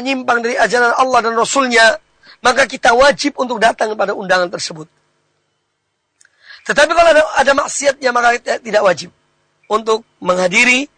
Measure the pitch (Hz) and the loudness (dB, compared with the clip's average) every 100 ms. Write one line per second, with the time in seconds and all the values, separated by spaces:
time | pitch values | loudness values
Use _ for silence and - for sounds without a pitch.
0 | 247 269 247 240 233 247 226 233 240 - | -4 -4 -2 -2 -2 -2 0 2 2 2
1 | 262 254 220 226 - 277 254 233 226 - | 2 2 0 0 0 0 2 4 4 2
2 | _ _ _ _ 240 247 262 262 254 240 | _ _ _ _ -2 0 -2 0 2 4
3 | 277 - 285 - 254 233 226 247 220 214 | 4 2 -2 -4 -6 0 0 0 -4 -4
4 | 202 202 185 185 180 202 - 165 156 _ | -4 -4 -2 -2 -2 -6 -10 -12 -18 _
5 | _ _ _ _ _ _ _ _ _ _ | _ _ _ _ _ _ _ _ _ _
6 | _ _ _ _ - - - 214 302 330 | _ _ _ _ -20 -12 -4 0 2 4
7 | 339 302 311 - 269 277 277 - 285 269 | 4 4 2 0 0 0 -2 -4 -4 -2
8 | 254 240 240 240 - 226 233 208 202 165 | -4 0 0 -2 -4 -8 -4 0 0 -2
9 | 175 _ _ _ _ _ - 214 226 220 | -6 _ _ _ _ _ -6 -4 -2 -4
10 | - _ 180 180 185 202 247 254 285 | -6 _ -2 0 0 2 2 0 -4